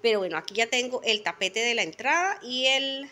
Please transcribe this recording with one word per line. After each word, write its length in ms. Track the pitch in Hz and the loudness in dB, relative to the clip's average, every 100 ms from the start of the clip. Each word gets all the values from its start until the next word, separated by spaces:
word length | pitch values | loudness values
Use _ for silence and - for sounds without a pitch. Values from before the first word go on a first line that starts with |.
Pero 180 | 233 214 | 4 4
bueno, 180 | 185 160 | 2 -4
aquí 180 | - 208 | -4 0
ya 120 | 226 | 2
tengo 340 | 247 247 247 | 2 0 -2
el 200 | 233 214 | 0 0
tapete 360 | 175 - 190 202 | -2 -2 -4 0
de 160 | 233 233 | 0 0
la 80 | |
entrada 560 | 175 156 254 330 370 415 | -2 -2 0 2 0 -4
y 240 | 240 254 262 | -6 0 2
el 420 | 269 269 269 277 | 2 0 -6 -10